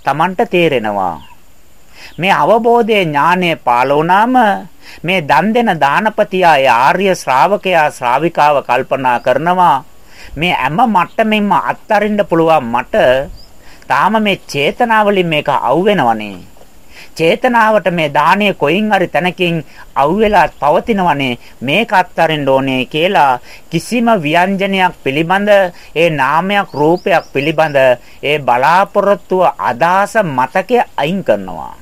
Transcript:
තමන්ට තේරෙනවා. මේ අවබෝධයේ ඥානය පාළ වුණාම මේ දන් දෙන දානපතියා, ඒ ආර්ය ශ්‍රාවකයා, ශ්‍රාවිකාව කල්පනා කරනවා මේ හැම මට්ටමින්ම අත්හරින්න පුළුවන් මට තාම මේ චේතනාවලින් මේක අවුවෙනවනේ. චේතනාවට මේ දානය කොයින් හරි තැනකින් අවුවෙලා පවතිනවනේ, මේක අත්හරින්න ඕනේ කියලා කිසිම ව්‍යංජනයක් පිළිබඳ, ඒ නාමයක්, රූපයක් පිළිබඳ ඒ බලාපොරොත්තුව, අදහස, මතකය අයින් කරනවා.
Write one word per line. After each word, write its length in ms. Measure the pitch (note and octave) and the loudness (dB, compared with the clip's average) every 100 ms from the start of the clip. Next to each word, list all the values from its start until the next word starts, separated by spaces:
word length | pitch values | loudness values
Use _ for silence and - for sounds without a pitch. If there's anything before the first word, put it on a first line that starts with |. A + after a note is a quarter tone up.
තමන්ට 480 | - C#3+ F3 F#3+ A#3+ | -2 -2 -2 -2 -2
තේරෙනවා. 640 | F3+ E3 C3 G#2+ G2+ F#2 D#2 - - - - - - - - - | 2 2 0 -2 -2 -4 -6 -16 -20 -20 -20 -20 -20 -20 -20 -20
මේ 200 | - F3+ | -6 -2
අවබෝධයේ 720 | F3 D3+ A3+ A#3 A#3 A3 G#3 E3+ | 0 2 2 2 2 2 0 0
ඥානය 440 | C#3+ D#3 F#3 F3 D#3 | 0 2 2 0 -2
පාළ 320 | - A#2+ C3 | 0 0 2
වුණාම 440 | C#3+ E3 F#3+ A3+ B3+ G#3+ F#3+ G3 - - - | 0 2 2 2 2 2 -2 -8 -20 -20 -12
මේ 220 | D#3 F#3+ | -4 -4
දන් 260 | C#3+ D3 F#3+ | 0 0 2
දෙන 200 | A#3 A3+ E3+ | 0 0 0
දානපතියා, 800 | C#3 D3+ G#3+ G#3+ G#3 F#3 F3 D3 | 0 0 -2 -2 -2 2 4 4
ඒ 100 | C3 | 4
ආර්ය 340 | A#2 C3+ F3+ G3 | 4 2 2 0
ශ්‍රාවකයා, 760 | F3+ - C3 E3 G3+ F#3+ E3+ D3+ | -2 0 2 2 0 0 0 0
ශ්‍රාවිකාව 680 | - B2 C3 E3 E3+ D3 C#3+ | -2 -2 0 0 0 2 2
කල්පනා 560 | - B2+ B2+ C3+ C3 A#2+ | 0 -4 -2 -2 -2 0
කරනවා 580 | C3+ B2+ E3+ F#3 F3 C#3 - - - - - | 0 0 0 2 2 0 -4 -20 -20 -20 -16
මේ 220 | C3+ F3+ | -6 -4
හැම 240 | - C3 E3 | -2 -4 0
මට්ටමින්ම 680 | A#3+ G3+ F#3 - A3 G#3+ G#3 | 0 0 -2 -2 -2 0 0
අත්හරින්න 680 | E3 B2 - - G#3 G#3 G#3 | -2 -2 -8 -2 -2 0 -2
පුළුවන් 420 | G3 E3 E3 D#3 A#2+ | -2 0 2 2 0
මට 300 | A#2+ B2 A3 D3 C3 D3 - - - - - | -6 -2 0 2 0 -4 -14 -20 -20 -20 -20
තාම 300 | - C3 F3 A3 | -4 0 2 0
මේ 220 | G#3 F#3 | -2 -4
චේතනාවලින් 840 | - C#3+ C#3+ - A#3+ A3 G#3 G3 F3 | -6 -4 -2 -2 0 2 2 0 0
මේක 220 | D3+ C#3+ | -2 -2
අවුවෙනවනේ. 880 | C3+ A2+ D3 G#3 G3 B2 A2 G#2 F#2 F#2+ - - - - - - | -2 0 0 0 0 0 -2 -6 -14 -20 -20 -20 -20 -20 -20 -20
චේතනාවට 760 | - D#3+ A3+ B3 A#3+ A3 G#3+ F3+ | -2 -2 0 0 2 2 2 0
මේ 200 | F3 D#3 | -2 -2
දානය 440 | C#3+ D#3 G3 G#3 | 0 2 2 0
කොයින් 380 | - D3 F3+ G#3+ | 0 -2 0 0
හරි 160 | G3 F3 | 0 0
තැනකින් 480 | D3 F3+ F3 F3 E3 - - - | -2 -4 -2 -4 -4 -8 -20 -8
අවුවෙලා 540 | - C#3+ G3 G#3+ G3+ D#3 | -2 0 2 2 2 0
පවතිනවනේ, 880 | - C3+ F3 - G3+ F3 C#3+ C3+ B2 - - | 0 0 0 0 -2 0 0 -4 -6 -12 -10
මේක 360 | B2 F3 A#3 | -2 -2 0
අත්හරින්න 560 | F#3 F#3 - E3 D3+ C3+ | 0 -2 -2 0 0 0
ඕනේ 360 | C3+ C3+ B2+ A#2+ | 0 0 -4 -4
කියලා 540 | D3+ F3 F#3+ C#3 B2 - - - | -2 0 2 2 0 -6 -20 -8
කිසිම 420 | E3 - A#3+ A#3 A3 | -8 -4 -2 0 0
ව්‍යංජනයක් 800 | D3 E3+ F#3 G3 G3 F#3+ F3+ - | 0 0 0 -2 -2 0 -2 -2
පිළිබඳ, 500 | C#3 C3+ E3 F#3+ G#3 G3+ F3+ - - | -4 -2 0 0 2 2 2 -4 -10
ඒ 180 | D#3+ E3+ | 0 0
නාමයක්, 580 | D3+ C3 D#3 F#3 G3+ F#3+ | 2 0 0 0 -2 -2
රූපයක් 540 | C3+ D3+ F3 G3+ E3 - | -2 0 0 0 -2 -2
පිළිබඳ 480 | C3+ C#3+ D#3 D#3 C3+ C3 B2 - - | -4 -2 -2 0 2 2 2 -4 -10
ඒ 180 | C3+ D3 | -4 -4
බලාපොරොත්තුව, 1040 | C3 B2 C#3 F3+ G3 G#3 G3+ G3 - F#3 E3+ - | -2 0 2 2 2 0 0 -2 -2 0 0 0
අදහස, 540 | G3 A#3 E3 F#3+ G3+ A3+ | -6 -2 0 0 0 -2
මතකය 540 | F3+ C3 C3 F#3 F#3 A#3+ - | -2 -2 -2 -4 -2 -2 -2
අයින් 300 | - C#3+ G3 | -4 -4 -4
කරනවා. 520 | C#3 G#2 F#2 E2 B1 G1+ | -2 -2 -4 -12 -14 -18